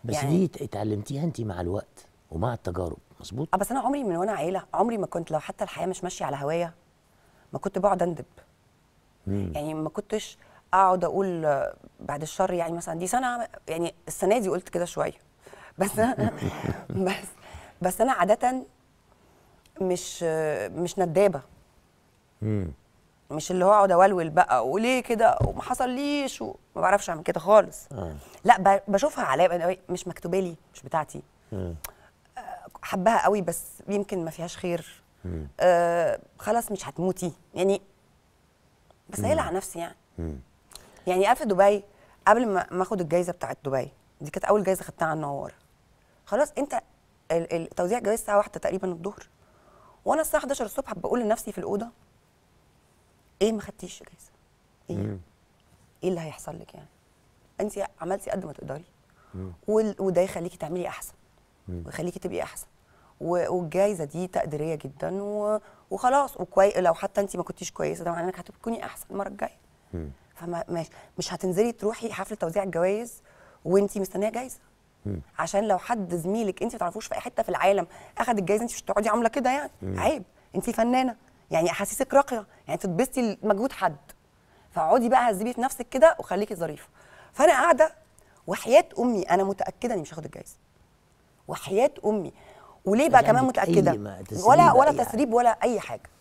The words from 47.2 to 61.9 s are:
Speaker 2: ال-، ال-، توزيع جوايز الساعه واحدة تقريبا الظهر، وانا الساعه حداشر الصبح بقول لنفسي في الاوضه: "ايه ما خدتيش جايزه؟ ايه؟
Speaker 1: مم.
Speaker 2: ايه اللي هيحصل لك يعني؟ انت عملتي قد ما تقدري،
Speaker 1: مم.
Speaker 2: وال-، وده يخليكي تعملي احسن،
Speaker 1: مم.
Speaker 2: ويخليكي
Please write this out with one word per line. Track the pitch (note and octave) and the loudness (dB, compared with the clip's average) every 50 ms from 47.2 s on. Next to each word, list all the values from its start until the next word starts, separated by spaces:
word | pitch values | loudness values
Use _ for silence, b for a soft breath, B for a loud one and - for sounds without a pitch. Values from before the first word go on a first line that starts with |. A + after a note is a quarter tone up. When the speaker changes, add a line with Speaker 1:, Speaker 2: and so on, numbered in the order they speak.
| _ _ | _ _
Speaker 2:
ال-، | E3 E3+ E3 - - | -2 -2 0 -2 -4
ال-، | E3 E3 - - | -4 -4 -6 -4
توزيع | - F3+ F3+ A3 B3 | -2 -2 0 0 -2
جوايز | - G3 A3 A3 | 0 0 -2 -2
الساعه | - - G#3 | -2 2 2
واحدة | G3+ G#3 - - E3 | 2 2 0 -8 -4
تقريبا | - - F3+ F#3+ - | -4 -2 -2 -2 -4
الظهر، | F#3 F3 E3 E3 G3+ - - - _ _ b b b b b b b b b b b b b b | -6 -6 -6 -8 -10 -10 -12 -20 _ _ b b b b b b b b b b b b b b
وانا | - B3+ D#4 | 0 0 0
الساعه | D#4 - - D4+ - | 0 0 0 -2 0
حداشر | B3+ C#4 - A#3+ | -2 -4 -4 -4
الصبح | G3+ - - - - G#3+ | -4 -4 -8 -6 -6 -8
بقول | F3 - - - B3 | -6 -2 -2 0 0
لنفسي | A#3 G#3 A3 - - A3+ | 2 0 0 -2 -2 -10
في | - | -10
الاوضه: | - - - G3+ G3+ A3+ A#3 _ _ _ _ _ _ _ _ _ _ _ _ _ _ _ _ _ _ _ _ _ _ _ _ _ _ _ _ _ _ | -8 -4 -4 -4 -4 -4 -8 _ _ _ _ _ _ _ _ _ _ _ _ _ _ _ _ _ _ _ _ _ _ _ _ _ _ _ _ _ _
"ايه | G3 A3 | 0 0
ما | A3+ G#3 | 0 -2
خدتيش | - - - - - F3+ - - - | -8 -12 -16 -16 -16 -16 -16 -18 -20
جايزه؟ | - - _ - _ _ _ _ _ _ _ _ _ _ _ _ - | -20 -20 _ -20 _ _ _ _ _ _ _ _ _ _ _ _ -8
ايه؟ | - | -6
Speaker 1:
مم. | G2+ G2+ G#2+ G2+ F#2 F2 _ _ _ _ _ _ _ _ _ _ _ _ _ _ _ - | -4 -4 -6 -6 -10 -14 _ _ _ _ _ _ _ _ _ _ _ _ _ _ _ -4
Speaker 2:
ايه | F3+ | -4
اللي | F#3+ E3+ | -2 -2
هيحصل | E3 D#3 - - - - E3 E3 | -6 -10 -12 -14 -14 -14 -14 -14
لك | - - - | -18 -18 -20
يعني؟ | - D3+ _ _ _ _ _ _ _ _ _ _ _ _ _ _ - | -20 -20 _ _ _ _ _ _ _ _ _ _ _ _ _ _ -6
انت | - G#3+ - G3+ G3 - _ _ | -6 -6 -4 -8 -8 -10 _ _
عملتي | E3 F3 F#3+ G3+ - - | -6 -6 -6 -6 -4 -6
قد | - F#3+ F#3 | -6 -6 -6
ما | D3+ C#3 | -10 -12
تقدري، | - - - C3+ D3+ F3 _ _ _ _ _ b b b b b | -12 -10 -10 -10 -12 -12 _ _ _ _ _ b b b b b
Speaker 1:
مم. | F#2 F#2 F#2 E2+ - _ | -12 -12 -12 -14 -10 _
Speaker 2:
وال-، | - G#3+ A3 A3 G#3+ G3 - | 0 2 2 2 0 -2 -2
وده | G3 F#3+ F3 E3+ | -2 2 2 2
يخليكي | F#3 F#3+ - F3 E3+ E3+ - | 2 0 -2 -8 -8 -8 -8
تعملي | - - D3 E3+ F3+ F3 | -10 -8 -6 -6 -6 -6
احسن، | - - - - - - _ _ _ _ _ _ _ _ _ _ | -6 -8 -12 -16 -18 -18 _ _ _ _ _ _ _ _ _ _
Speaker 1:
مم. | - F2+ F2 E2+ | -10 -10 -10 -10
Speaker 2:
ويخليكي | - | -10